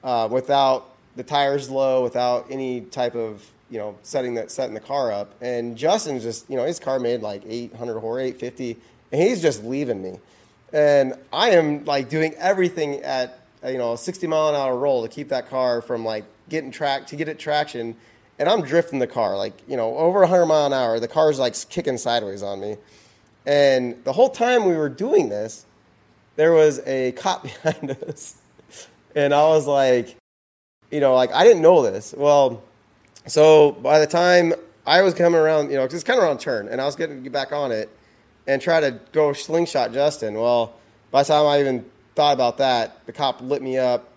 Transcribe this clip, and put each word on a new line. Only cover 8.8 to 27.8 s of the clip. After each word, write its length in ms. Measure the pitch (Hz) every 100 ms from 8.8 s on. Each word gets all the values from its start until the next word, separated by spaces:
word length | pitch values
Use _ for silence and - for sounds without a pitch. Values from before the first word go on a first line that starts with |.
| _ _ _
and 80 | 151
he's 220 | 190 220
just 220 | 160 110
leaving 360 | 107 139 135 101
me. 160 | 92 92 _ _ _ _ _
And 420 | 151 147 143 131 123 -
I 180 | 151 226
am, 340 | 180 156 147
like, 240 | 147 143 123
doing 260 | 156 160
everything 680 | 156 180 190 180 175 147 139
at, 380 | 139 131 127 - _ _ 127
you 120 | 131
know, 160 | 117
a 40 | 117
sixty 280 | - 175 165
mile 240 | 156 156
an 40 |
hour 220 | 147 135 123
roll 260 | 143 127
to 60 | 113
keep 200 | - 135
that 180 | 131 120
car 320 | 131 127 120
from, 220 | - 117
like, 200 | 113 107 104 _ -
getting 220 | 156 135
track, 360 | - 147 139 143
to 80 | 147
get 120 | 156
it 100 | 151
traction. 580 | 156 147 147 120 117 113 _ _ _ -
And 100 | 147
I'm 140 | 220
drifting 380 | 139 165 165 135
the 80 | 120
car, 280 | 127 104 98
like, 180 | 101 - -
you 100 | 135
know, 220 | 113 131
over 240 | 165 196
a 60 | 175
hundred 180 | 180 170
mile 200 | 156 143
an 60 |
hour. 280 | 135 120 113
The 80 | 117
car's, 300 | 156 156 135
like, 160 | 123 - -
kicking 300 | - 147 123
sideways 440 | 123 117 104 98
on 180 | 98 98
me. 160 | 104 104 _ _ _ _ _ _
And 600 | - 143 139 131 123 120
the 80 | -
whole 160 | 147 262
time 380 | 262 240 247 196
we 100 | 160
were 120 | 151
doing 400 | 131 220 330 127
this, 340 | 101 110 - _ _ _ _ _ _ _ -
there 160 | 160
was 280 | 165 156 131 -
a 260 | 135 127
cop 300 | 123 190 -
<laughs> 220 | 135 -
behind 260 | 160 -